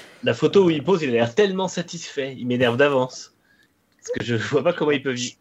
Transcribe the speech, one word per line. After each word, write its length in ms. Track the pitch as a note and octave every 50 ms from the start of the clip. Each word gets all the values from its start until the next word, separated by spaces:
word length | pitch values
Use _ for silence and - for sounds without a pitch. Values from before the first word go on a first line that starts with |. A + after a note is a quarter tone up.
| - - - - -
la 100 | B2+ -
photo 320 | - D#3 D3+ D3+ G3+ F#3+
où 40 | F3
il 140 | D#3+ D3 B2+
pose, 180 | D3 G3 F3 D#3
il 60 | C3
a 20 | A#2
l'air 200 | A#2 A#2 A#2 A#2
tellement 360 | - G#3 G3 F#3+ F#3+ F#3+ F3
satisfait, 640 | - F#3 E3+ - - E3 - - - C#3+ C3 C3+ C3+ A#2+
il 80 | A#2+
m'énerve 300 | B2 B2 B2 B2+ A#2+ A#2
d'avance. 580 | A#2+ C#3+ D3 C#3+ C3 B2+ C3 - - - - _ _ _ _ _ _ _ _ _ _ _ _ _ _
Parce 180 | - - A#4+ -
que 60 | -
je 100 | A#2 A#2+
vois 260 | A2 G2+ G#2 C3+ - -
pas 100 | E3+ F3
comment 180 | - E3 D3+
il 100 | D3 C3+
peut 120 | B2 C#3 B2+
vivre. 220 | B2 B2 A#2 - _